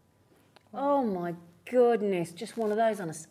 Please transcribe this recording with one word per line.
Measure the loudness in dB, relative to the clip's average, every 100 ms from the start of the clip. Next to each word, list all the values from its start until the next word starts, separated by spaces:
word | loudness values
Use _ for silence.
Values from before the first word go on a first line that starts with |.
| _ _ _ _ _ -20 _
Oh | -4 0 2
my | 2 -2 -4 -8 -12 -20
goodness, | -2 4 4 4 2 0 -2
just | -6 -12 -4
one | -2
of | 0
those | 0 0
on | -6
a |
s-, | -10 -12